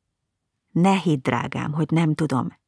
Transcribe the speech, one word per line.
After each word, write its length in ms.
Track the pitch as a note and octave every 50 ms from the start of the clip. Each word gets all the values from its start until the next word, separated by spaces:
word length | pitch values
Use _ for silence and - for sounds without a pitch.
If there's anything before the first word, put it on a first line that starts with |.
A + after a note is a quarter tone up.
| _ _ _ _ _ _ _ _ _ _ _ _ _ _
"Ne 300 | - - F3+ G3 G3 F#3+
hidd, 220 | - F3+ D3+ C3+
drágám, 500 | - B2+ B2 A#2+ - C#3+ - B2+ B2 -
hogy 180 | D3 D#3+ D3+ -
nem 240 | D#3 D#3+ E3+ D#3 D3+
tudom, 440 | - D#3+ C#3+ C#3+ B2 A#2 - - _ _